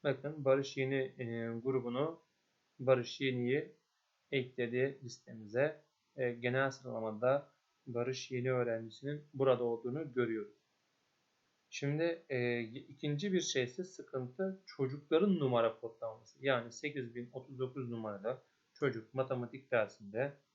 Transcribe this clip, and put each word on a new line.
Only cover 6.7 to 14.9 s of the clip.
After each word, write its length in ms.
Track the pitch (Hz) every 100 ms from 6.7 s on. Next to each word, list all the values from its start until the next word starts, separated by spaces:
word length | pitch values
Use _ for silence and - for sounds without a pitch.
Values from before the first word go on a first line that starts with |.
sıralamada 800 | - 127 113 110 107 123 143 - _ _ _ -
Barış 440 | 117 123 131 -
Yeni 200 | 127 127
öğrencisinin 760 | 127 120 113 113 - 135 147 147
burada 300 | 139 135 120
olduğunu 500 | 120 117 127 139 156
görüyoruz. 460 | 123 117 110 104 _ _ _ _ _ _ _ _ _ _ _ _
Şimdi, 560 | - 143 147 170 165 -
e, 320 | 127 120 120
ikinci 720 | 113 127 - 139 147 147 202
bir 80 | 185
şey 220 | - 135
ise 200 | 123 -
sıkıntı 760 | 185 - - 131 127 127 190 190
çocukların 760 | - - 131